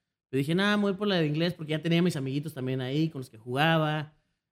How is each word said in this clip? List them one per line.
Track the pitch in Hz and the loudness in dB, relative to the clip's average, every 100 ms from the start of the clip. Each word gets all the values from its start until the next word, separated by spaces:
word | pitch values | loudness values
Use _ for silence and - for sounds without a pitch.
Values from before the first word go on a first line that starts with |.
| _ _ _ | _ _ _
Yo | 131 | -2
dije, | 139 | 0
"Nah, | 175 202 208 | 0 2 2
me | |
voy | 202 | 0
por | 190 208 | 0 0
la | 185 | 2
de | 156 | 2
inglés", | 147 170 170 | 2 0 -2
porque | 147 | -4
ya | 151 | -4
tenía | 165 170 | 2 2
mis | 180 165 | 2 0
amiguitos | 135 139 147 | -4 -4 -6
también | 143 127 131 | -6 -4 -4
ahí | 127 143 160 | -2 0 0
con | 143 | -2
los | 127 | -12
que | 107 | -14
jugaba. | 117 127 156 165 151 151 147 _ _ _ _ | -6 0 4 4 2 -2 -6 _ _ _ _